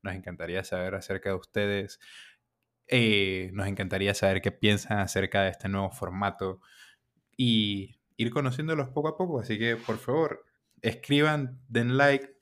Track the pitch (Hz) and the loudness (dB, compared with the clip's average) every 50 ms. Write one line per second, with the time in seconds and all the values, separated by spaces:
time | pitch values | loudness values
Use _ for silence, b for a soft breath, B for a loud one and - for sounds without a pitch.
0 | - 98 92 95 92 92 87 - 87 82 87 95 95 - - 90 90 92 98 95 | -6 -8 -8 -8 -10 -12 -10 -8 -8 -4 -4 -4 -4 -4 -4 -4 -4 -4 -4 -6
1 | - - 98 95 - 101 95 90 - _ _ 107 104 101 101 101 98 101 - B | -6 -6 -6 -4 -2 -2 -4 -4 -6 _ _ -2 0 0 0 -2 -4 -6 -12 B
2 | B B B B B B B B B _ _ _ _ _ _ _ _ - 135 127 | B B B B B B B B B _ _ _ _ _ _ _ _ 0 2 4
3 | 117 110 107 101 98 95 95 92 92 95 92 101 95 98 101 95 98 92 98 95 | 4 6 4 4 2 2 0 -4 -6 -6 -4 -4 -4 -4 -2 -4 -4 -2 0 0
4 | 98 101 98 - - 98 95 95 - 104 - - - 104 104 98 - - 110 101 | 0 0 2 2 2 2 2 2 0 -2 -2 2 4 4 4 2 0 -2 -2 -2
5 | 98 87 - 107 95 95 - 101 98 95 92 - - 98 98 98 98 92 - - | 0 0 0 -2 -2 0 2 2 2 2 0 -4 -6 -4 -2 -2 -2 -4 -6 -6
6 | 98 90 92 95 101 101 95 - 98 95 92 92 B B B B B B B B | -8 -6 -4 -4 -4 -4 -2 -4 -6 -6 -6 -8 B B B B B B B B
7 | B _ _ _ _ _ _ - 127 120 113 110 107 104 101 98 98 95 - _ | B _ _ _ _ _ _ 0 2 4 4 4 4 2 -2 -4 -6 -10 -16 _
8 | _ _ _ - 117 120 123 151 139 131 127 135 156 160 160 151 135 127 - 151 | _ _ _ -2 -2 -2 0 0 -2 -2 -2 -2 -4 -2 -2 -2 -4 -4 -4 -2
9 | 147 156 156 - 185 175 156 123 107 - 110 101 113 117 117 113 117 - 110 110 | -2 -2 -2 -2 -4 -2 -2 -4 -2 -4 -4 0 0 0 0 0 -2 -6 -6 -4
10 | - - 127 156 165 147 - - - _ _ _ _ _ _ _ - 113 - - | -2 -2 0 0 0 0 -2 -8 -14 _ _ _ _ _ _ _ -2 -2 -2 -2
11 | - - 143 147 151 156 151 147 135 127 131 - - - 113 117 120 123 127 135 | -2 2 4 4 4 4 2 0 -2 -4 -8 -12 -16 -2 0 0 2 4 4 6
12 | 143 143 139 139 139 - - _ | 6 6 6 4 0 -6 -18 _